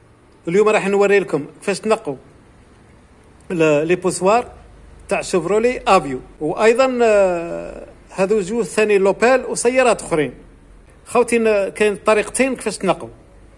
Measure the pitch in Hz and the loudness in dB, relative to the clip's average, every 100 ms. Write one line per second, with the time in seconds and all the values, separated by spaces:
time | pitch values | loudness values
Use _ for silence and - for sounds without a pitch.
0 | _ _ _ _ - 185 214 208 190 196 | _ _ _ _ -2 2 4 2 2 2
1 | 202 202 180 151 143 - - 190 220 220 | 4 2 2 -4 -6 -10 -6 -4 -2 -2
2 | - 131 - - _ - _ _ - - | -4 -12 -14 -20 _ -20 _ _ -20 -20
3 | _ _ - - - 180 160 147 165 180 | _ _ -20 -20 -8 0 2 2 2 0
4 | 185 180 185 233 247 - - - - - | -2 0 2 2 0 -10 -20 -20 -20 -18
5 | - 175 139 185 160 214 240 254 - 190 | -6 -6 -2 -2 0 0 0 0 2 2
6 | 143 127 - - 156 185 220 240 262 247 | 2 -6 -12 -8 -6 0 2 2 2 2
7 | 233 208 190 175 170 170 170 - - - | 2 4 2 0 -6 -10 -12 -16 -18 -20
8 | - - 190 220 180 233 196 - 214 202 | -12 -4 0 0 -2 -4 -4 -2 0 2
9 | 196 190 226 262 233 226 254 262 247 202 | 2 2 2 2 0 -4 -2 2 2 0
10 | - 165 135 - - - - - - - | -2 -2 -2 -6 -20 -20 -20 -20 -20 -20
11 | - 240 233 233 220 202 190 - 214 190 | -4 -2 2 2 2 0 -2 -2 -2 0
12 | - 214 208 - 262 247 214 190 190 160 | 0 0 0 -2 -2 -2 -8 -4 -4 -4
13 | 117 - - - - | -6 -20 -20 -20 -20